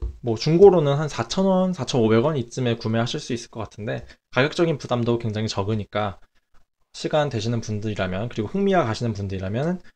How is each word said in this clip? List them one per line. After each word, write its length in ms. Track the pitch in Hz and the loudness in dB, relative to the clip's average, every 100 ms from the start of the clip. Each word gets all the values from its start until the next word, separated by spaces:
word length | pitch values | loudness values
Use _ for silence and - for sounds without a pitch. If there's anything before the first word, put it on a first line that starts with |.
| - - | -8 -8
뭐 160 | 117 113 | -4 -2
중고로는 580 | - 170 196 180 147 | 2 8 10 10 4
한 140 | 143 156 | 2 0
사천 380 | - 113 - 190 | -4 -4 0 2
원, 260 | 185 185 | 2 0
사천오백 520 | 180 123 135 110 113 | -2 -2 2 4 4
원 120 | 139 151 | 4 0
이쯤에 400 | 117 - 123 117 | -4 -4 -2 -2
구매하실 440 | 110 113 120 151 | 0 0 0 -4
수 120 | - | -6
있을 180 | 117 - | -8 -8
것 100 | 117 | -12
같은데, 440 | 107 - 107 131 - - _ | -12 -10 -8 -8 -10 -20 _
가격적인 460 | - 143 - 165 147 | 0 0 2 0 0
부담도 400 | - 123 117 117 | -2 -2 0 0
굉장히 300 | 110 107 110 | -2 -4 -4
적으니까 720 | - 101 110 95 104 104 92 - _ _ - _ _ _ | -4 -2 -4 -4 -4 -4 -6 -18 _ _ -20 _ _ _
시간 360 | - 165 156 147 | -10 -2 0 0
되시는 320 | 113 107 117 | -2 -2 -4
분들이라면, 680 | - 107 110 101 92 92 120 | -4 -6 -4 -4 -4 -4 -6
그리고 180 | - 104 | -6 -6
흥미가 360 | 196 196 185 | -2 0 2
가시는 280 | 127 110 120 | 0 -2 -4
분들이라면 680 | 101 101 95 95 110 156 185 - | -4 -6 -6 -6 -4 -4 -6 -10